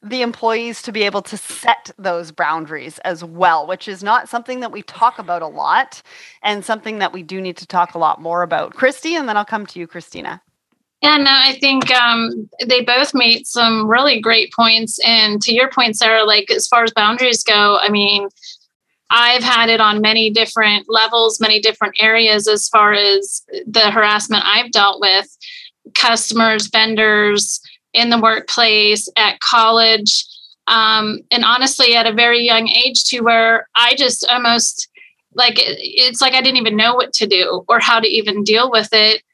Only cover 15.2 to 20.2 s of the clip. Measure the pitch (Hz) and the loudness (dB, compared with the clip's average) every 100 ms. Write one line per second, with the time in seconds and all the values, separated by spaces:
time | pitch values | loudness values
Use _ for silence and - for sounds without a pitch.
15.2 | 214 208 208 233 262 262 240 220 233 220 | 2 -2 0 0 0 0 -2 0 2 2
16.2 | 214 208 196 - - 233 226 220 208 240 | 2 2 0 -4 0 2 2 0 0 0
17.2 | 254 226 - 208 208 202 208 208 202 208 | 0 0 0 2 2 2 0 0 0 0
18.2 | 202 _ - - _ _ _ _ _ 226 | -4 _ -20 -20 _ _ _ _ _ 2
19.2 | 240 247 240 240 226 226 214 214 214 220 | 2 2 0 0 2 2 2 2 0 2